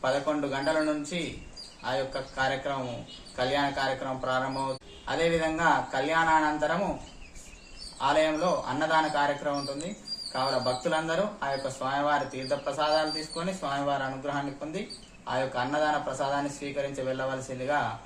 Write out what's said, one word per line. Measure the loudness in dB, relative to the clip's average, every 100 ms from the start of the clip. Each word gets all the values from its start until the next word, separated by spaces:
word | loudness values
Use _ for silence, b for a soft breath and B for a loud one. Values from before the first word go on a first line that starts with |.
పదకొండు | 2 2 2 0 0
గంటల | 0 2 2
నుంచి | 2 0 -2 -4 -4 -8 -14 -14 -16 -8 -2
ఆ |
యొక్క | -2 -2 -4
కార్యక్రమం, | -6 0 0 0 -2 -2 -2 -6 -10 -14 -12 -2
కళ్యాణ | 2 2 2
కార్యక్రమం | 0 0 0 -4 -2
ప్రారంభమవుతుంది. | 0 0 0 -2 -2 -4 -8 -14 -4
అదేవిధంగా | 2 4 4 2 4 4 4 2
కళ్యాణానంతరము | 0 2 4 6 6 4 2 2 2 0 -2 -8 -16 -16 -16 -18 -18 -18 -16 -14 0
ఆలయంలో | 4 6 6 4 2 2 0
అన్నదాన | 0 4 4 4
కార్యక్రమం | 4 2 2 0 0
ఉంటుంది. | -2 -4 -6 -8 -10 -8 -6
కావున | -2 0 2
భక్తులందరూ | 2 0 0 0 2 2 0 -2
ఆ | -2
యొక్క | -2 -4
స్వామివారి | -4 -2 2 2 2
తీర్థ | 0 -6 -2
ప్రసాదాలు | -2 -2 0 2 4 2
తీసుకొని | -2 -6 -4 -4
స్వామివారి | -2 -2 0 2 0
అనుగ్రహాన్ని | 0 -2 -2 -2 -4
పొంది | -6 -6 -6 -6 -10 -16 -16 -4
ఆ | -2
యొక్క | 0 0
అన్నదాన | 0 2 4 2
ప్రసాదాన్ని | 0 -2 0 0 0
స్వీకరించి | -4 -6 -2 -2 -2
వెళ్ళవలసిందిగా | -2 0 -2 -2 -6 -6 0 0 0 -4